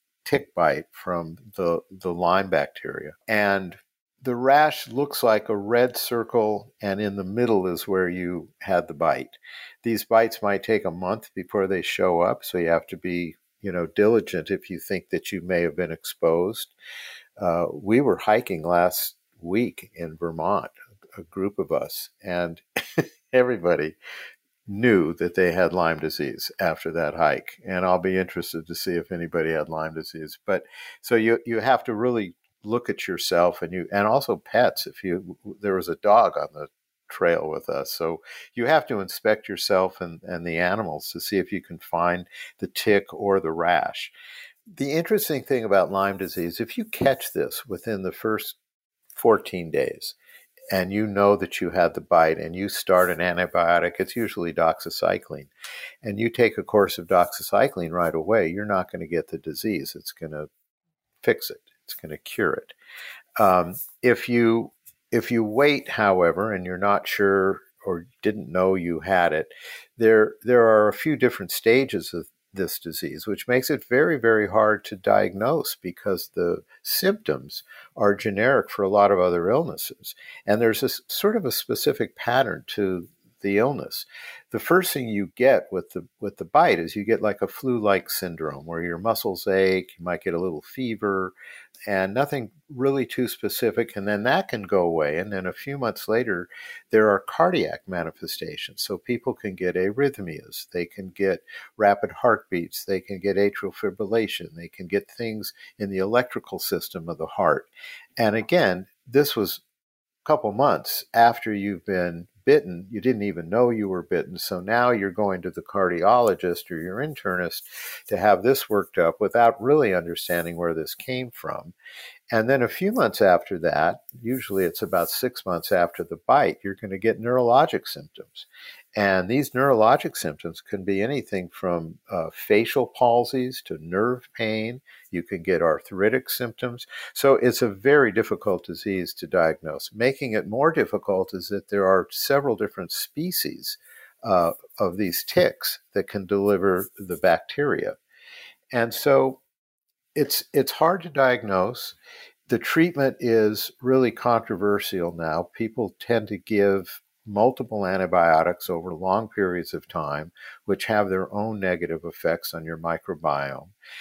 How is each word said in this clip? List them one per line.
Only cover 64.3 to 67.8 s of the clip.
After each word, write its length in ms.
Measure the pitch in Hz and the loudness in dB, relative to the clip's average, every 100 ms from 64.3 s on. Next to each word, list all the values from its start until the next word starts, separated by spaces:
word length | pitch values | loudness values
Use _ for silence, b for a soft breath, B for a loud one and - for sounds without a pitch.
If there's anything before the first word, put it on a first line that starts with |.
| 120 113 117 - _ _ _ _ | 2 4 2 -2 _ _ _ _
if 180 | 120 - | -2 0
you 120 | 120 | 0
wait, 460 | 107 113 147 139 - | 0 2 4 2 -2
however, 640 | - 104 92 85 82 110 | 0 4 4 4 2 -2
and 120 | 95 90 | -4 -6
you're 120 | 90 | -2
not 300 | 101 101 - | 0 0 0
sure 540 | - 98 98 95 95 - _ | 0 2 4 2 -2 -10 _